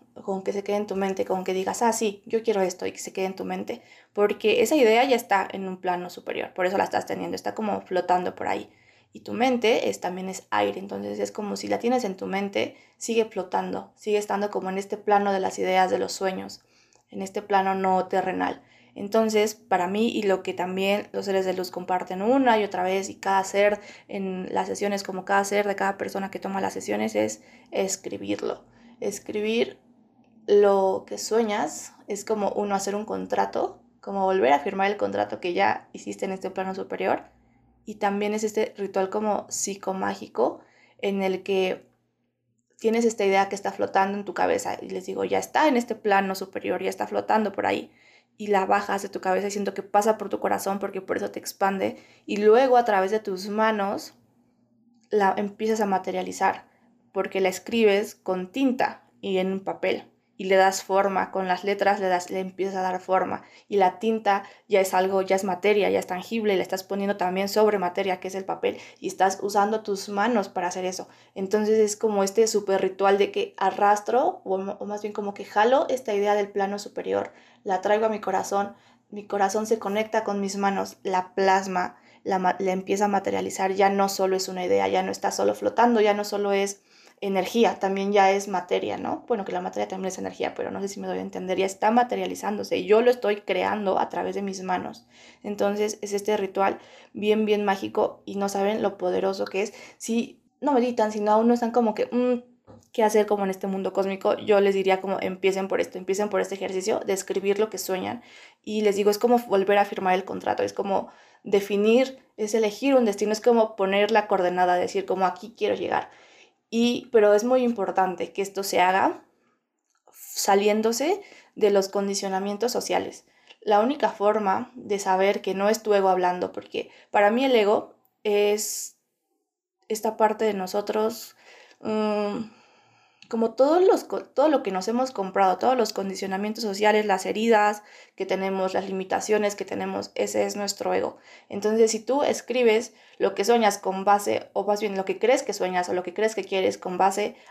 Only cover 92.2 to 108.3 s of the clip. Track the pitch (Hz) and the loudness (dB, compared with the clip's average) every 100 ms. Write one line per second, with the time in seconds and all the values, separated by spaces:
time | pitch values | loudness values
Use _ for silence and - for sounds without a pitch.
92.2 | 185 180 202 208 202 185 185 214 240 247 | -4 -6 -6 -6 -4 -2 4 4 6 2
93.2 | 202 208 - 185 190 214 196 190 - 180 | 0 -2 -2 -2 0 0 0 0 0 -2
94.2 | 185 196 202 190 185 185 - - _ - | -4 -4 -6 -6 -4 -4 -4 -12 _ -20
95.2 | - - 208 208 202 208 214 214 202 202 | -20 -14 -8 -2 0 0 -2 -4 -6 -4
96.2 | 202 208 190 190 196 196 - - - - | 0 0 0 0 0 0 -8 -20 -18 -4
97.2 | 208 214 214 208 202 196 220 214 214 - | 2 2 2 2 0 -2 -2 0 0 -2
98.2 | - 196 196 202 202 220 208 196 180 185 | -10 -4 -2 0 0 0 -2 -2 -2 0
99.2 | 190 196 202 190 214 - - - - 226 | -2 -2 -4 -4 -6 -8 -20 -12 -4 -4
100.2 | - - _ _ 294 269 247 233 214 214 | -4 -8 _ _ 0 2 2 0 0 0
101.2 | 208 214 233 240 226 240 220 214 - 240 | 2 4 4 4 2 2 2 0 -2 0
102.2 | 247 240 - _ - - _ - 214 214 | 0 0 -4 _ -20 -20 _ 0 2 4
103.2 | 208 208 196 190 196 190 190 185 196 190 | 4 2 0 -4 -4 -4 -2 -2 -2 -2
104.2 | 208 - - 202 196 196 190 190 196 190 | -2 0 2 4 4 4 2 0 0 -4
105.2 | 190 185 190 190 190 180 170 185 185 190 | -4 -2 0 0 -2 -2 -2 -6 -4 -2
106.2 | 208 190 185 196 190 190 196 226 - 190 | 0 0 -2 -4 -6 -4 -2 -2 -2 -4
107.2 | - 190 196 202 214 180 - 185 202 240 | -2 -2 0 0 0 -4 -6 -4 -4 -8
108.2 | - | -12